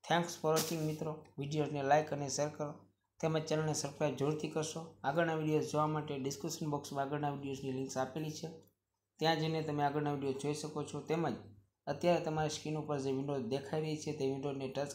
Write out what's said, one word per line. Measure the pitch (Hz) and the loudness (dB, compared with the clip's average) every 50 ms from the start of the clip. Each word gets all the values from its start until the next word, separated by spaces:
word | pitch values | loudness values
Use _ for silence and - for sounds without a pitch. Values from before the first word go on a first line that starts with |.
| - - | 2 4
Thanks | 160 175 170 170 | 4 4 4 0
for | - - - 156 160 | -4 -2 2 4 4
watching | 160 160 - 170 160 | 4 4 2 0 0
મિત્રો. | 156 156 156 156 160 156 151 151 - - - - | 0 -2 -2 -2 -4 -6 -6 -8 -10 -14 -8 -6
વિડીયોને | 143 143 151 156 147 147 151 143 139 | -6 -2 0 0 0 0 0 -2 4
લાઈક | 135 143 151 156 - 151 | 6 6 6 6 4 -2
અને | 143 143 135 | -4 -2 -4
શેર | 135 - 147 151 | 0 0 0 -2
કરો | 151 - 151 147 143 - - _ _ _ _ _ _ _ | -2 -4 -6 -6 -6 -10 -18 _ _ _ _ _ _ _
તેમજ | - 160 160 160 156 | -2 0 0 0 0
ચેનલને | - 160 156 156 156 151 | 0 0 2 2 2 0
સબસ્ક્રાઇબ | - - 143 - - 156 147 131 | 0 -2 -4 -2 0 0 0 2
જરૂરથી | 127 135 147 156 151 - 156 | 2 2 2 2 0 -2 -2
કરશો. | - 160 156 156 - 165 165 - - - - | -2 -2 -2 -2 -4 -8 -8 -10 -14 -4 -2
આગળના | 131 143 165 170 165 160 | 0 2 4 4 4 2
વીડિયોઝ | 160 156 156 151 151 135 - - | 2 2 4 4 2 2 2 2
જોવા | 151 151 | 2 4
માટે | 156 156 151 147 151 147 135 | 4 2 0 -2 -2 -4 -2
ડિસ્ક્રિપ્શન | 131 139 139 - - 165 147 - 170 151 | -2 -4 -4 -2 -4 -6 -4 -2 -2 0
બોક્સમાં | 147 143 139 - 147 139 139 | 0 -2 -2 -4 -2 -2 0
આગળના | 135 147 147 147 143 | 0 0 0 0 0
વીડિયોઝની | 143 139 139 139 135 135 139 135 131 | -2 -2 -4 -6 -6 -4 -4 -4 -2
લિંક્સ | 131 135 131 - | -2 -4 -2 -2
આપેલી | 127 131 131 - 160 156 151 151 | -2 -2 -2 -2 -4 -4 -4 -6
છે, | - - 160 180 - - - _ _ _ _ _ _ _ _ _ _ | -6 -8 -10 -10 -12 -18 -20 _ _ _ _ _ _ _ _ _ _
ત્યાં | 156 160 165 | 2 2 4
જઈને | 151 156 160 160 160 151 | 4 2 2 2 0 0
તમે | 156 147 147 143 | 0 0 2 2
આગળના | 143 143 151 147 147 143 | 2 2 2 0 0 0
વીડિયો | 139 139 139 131 | 0 0 -2 -2
જોઈ | - - 143 147 | 0 0 -2 -2
શકો | 147 - 151 156 156 143 | -2 -4 -6 -4 -4 -6
છો. | 143 - 147 | -4 -6 -8
તેમજ | 139 - 151 165 170 151 113 - - - - - _ _ _ _ _ | -2 -2 0 0 2 0 -2 -4 -8 -16 -20 -20 _ _ _ _ _
અત્યારે | - 147 151 - 175 175 165 170 | -4 -4 2 4 4 4 4 4
તમારી | 160 156 156 156 156 | 0 0 2 2 0
સ્ક્રીન | 156 - - 151 156 156 | 0 -2 -4 -4 -4 -2
ઉપર | 147 151 147 139 | -2 -2 -2 0
જે | 131 135 135 | 0 0 0
વિન્ડો | 135 135 139 143 139 | 0 0 0 -2 -2
દેખાઈ | 120 110 127 139 139 - - 156 | 0 -2 -2 -2 -2 -2 -2 -2
રહી | 156 156 151 | 0 -2 -2
છે | 151 151 156 147 | -4 -2 -4 -2
તે | 151 135 | 0 0
વિન્ડોને | 135 135 135 139 143 139 139 135 131 | 0 0 0 -2 -2 -2 -2 -4 -4
ટચ | 135 135 143 139 | -2 -2 -4 -4